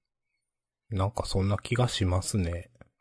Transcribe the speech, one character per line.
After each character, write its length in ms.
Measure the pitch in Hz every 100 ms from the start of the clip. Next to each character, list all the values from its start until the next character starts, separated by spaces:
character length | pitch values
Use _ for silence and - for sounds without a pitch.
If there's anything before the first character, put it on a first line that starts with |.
| _ _ _ _ _ _ _ _ -
な 160 | 98 95
ん 60 |
か 140 | - -
そ 160 | 98
ん 80 | 98
な 80 | 101
気 180 | - 120
が 120 | 123
し 180 | - 92
ま 160 | 92
す 160 | - 104
ね。 320 | 85 85 - _ - _